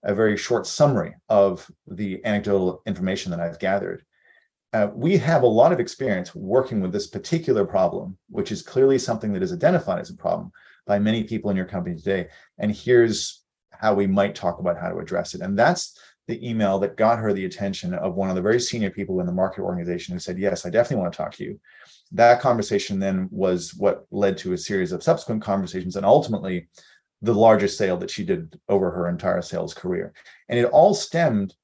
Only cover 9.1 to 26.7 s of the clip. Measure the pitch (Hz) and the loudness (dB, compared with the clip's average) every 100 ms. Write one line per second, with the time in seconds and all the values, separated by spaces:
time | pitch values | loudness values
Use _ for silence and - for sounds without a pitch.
9.1 | 110 110 98 90 87 160 180 - 90 - | -4 -2 -2 -4 0 2 2 0 -6 -6
10.1 | - 85 87 90 _ _ _ - 101 104 | -8 -4 -4 -6 _ _ _ -2 0 2
11.1 | 113 107 110 104 95 92 98 87 82 90 | 0 -2 -4 -2 -2 -4 -6 -6 -8 -4
12.1 | 98 87 - _ _ 107 104 - 123 113 | -4 -4 -14 _ _ -4 -4 4 6 6
13.1 | - - - _ _ _ _ 110 101 98 | 2 -4 -12 _ _ _ _ 0 2 2
14.1 | 95 98 - 92 87 90 85 87 85 82 | 2 0 0 -6 -4 -4 -4 -4 -8 -6
15.1 | 90 87 90 90 101 131 180 - - - | -6 -6 -8 -6 2 4 2 -4 -14 -20
16.1 | _ - 120 120 113 101 95 98 - 110 | _ -12 -10 -6 0 2 2 0 2 2
17.1 | 117 110 95 95 - 98 95 90 90 95 | 2 0 -2 -4 -6 -6 -6 -6 -4 -4
18.1 | 90 95 92 92 120 123 117 101 95 95 | -2 -2 0 2 2 0 -4 -4 -4 -4
19.1 | 92 87 90 92 - 92 90 85 87 - | -2 -2 0 -2 -2 -6 -4 -4 -6 -6
20.1 | 90 - 90 98 87 90 104 120 127 90 | -10 -8 -2 -2 -2 -2 0 2 0 -4
21.1 | - 76 - - - _ - - _ _ | -6 -10 -8 -12 -12 _ -20 -20 _ _
22.1 | - 117 120 139 117 98 101 - 98 98 | 4 6 6 4 0 0 -2 -2 -2 0
23.1 | 95 92 - 92 90 - - 98 - - | -2 -2 -2 0 0 -4 0 0 0 -6
24.1 | 101 98 92 92 90 - 98 90 87 - | 0 0 0 -4 -6 -2 -2 -2 -2 0
25.1 | 165 - 110 107 98 90 92 90 95 95 | 0 0 -6 -2 -2 -2 -6 -6 0 6
26.1 | 139 143 104 95 90 - | 6 4 -4 -4 -6 -8